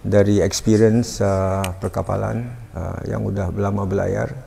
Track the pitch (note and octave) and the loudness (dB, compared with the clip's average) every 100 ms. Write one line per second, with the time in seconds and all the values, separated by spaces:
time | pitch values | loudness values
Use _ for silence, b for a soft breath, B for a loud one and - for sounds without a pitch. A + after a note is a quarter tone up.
0 | - G#2 G2+ G2+ F2+ - - G#2+ A2 A2+ | 4 4 6 4 2 0 2 6 6 4
1 | A#2+ - G2+ F#2+ F#2+ G2 F#2+ F2+ - F#2+ | 0 -2 0 2 0 0 -2 -4 -6 -4
2 | F#2+ G2 G#2 A2 A#2+ A#2+ A2+ - F2 F2+ | -4 -4 -2 -4 -6 -12 -14 -10 -8 -8
3 | - G#2 G#2 G2 F#2 F2+ G2+ G2+ G2 G2 | -6 -4 -4 -2 -4 -2 -2 -2 -2 -2
4 | F#2+ G2 A#2 - | 0 -2 -4 -8